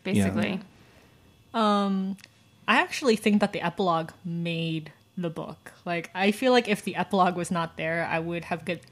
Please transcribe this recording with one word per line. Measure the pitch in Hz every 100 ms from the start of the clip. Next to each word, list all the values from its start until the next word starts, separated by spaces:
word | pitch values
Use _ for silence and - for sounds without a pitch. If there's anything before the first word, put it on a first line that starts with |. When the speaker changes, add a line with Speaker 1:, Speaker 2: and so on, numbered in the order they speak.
Speaker 1:
Yeah. | 190
Speaker 2:
basically. | 202 190 208 214 185 - - - - _ _ _ _ _
Speaker 3:
Um, | 226 214 202 196 190 190 190 - _ _ _ -
I | 269
actually | 359 - 277 220
think | 220 208
that | 202
the | 165
epilogue | 170 - 185 165 160 -
made | 175 170 170 165 165 160 156 - _ -
the | 170
book. | 165 - 151 - -
Like, | 180 170 165
I | 185 196
feel | 208 254
like | 247 240
if | 202
the | - 165
epilogue | 147 196 180 180
was | 170
not | 175 165 -
there, | 160 170 160
I | 165
would | 165 170 160
have | 151
gi-, | - 165 -